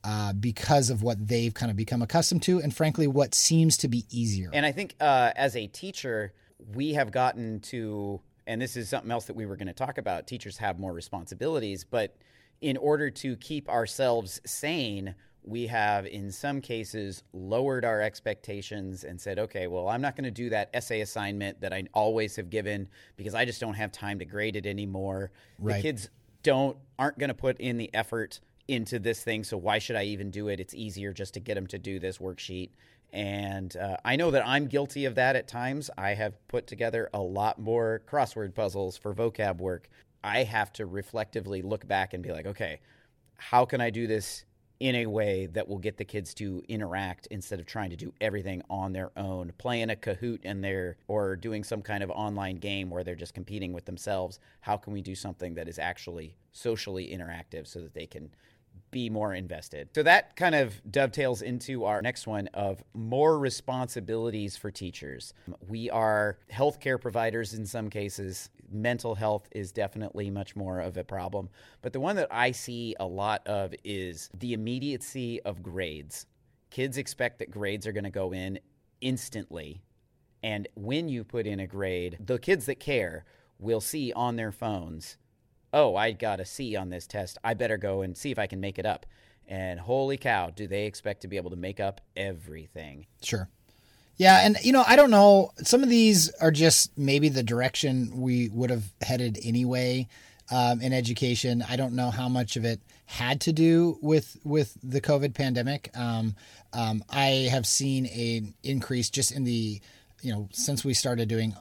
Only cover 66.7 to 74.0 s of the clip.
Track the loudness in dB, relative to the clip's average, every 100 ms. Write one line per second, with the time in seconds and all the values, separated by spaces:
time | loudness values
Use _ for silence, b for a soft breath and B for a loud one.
66.7 | 0 -2 -2 -2 0 0 -2 -6 -8 -8
67.7 | -6 -6 -6 -6 -6 -8 -10 -14 _ -12
68.7 | -2 0 0 -2 0 0 0 -2 -10 -8
69.7 | -4 -4 -4 -8 -6 -4 -4 -6 -8 -6
70.7 | -4 -4 -6 -8 -6 -6 -6 -8 b b
71.7 | b -8 -4 -2 0 0 2 2 0 -8
72.7 | -8 -8 -6 -6 -2 -2 -2 -2 -2 -2
73.7 | -6 -8 -6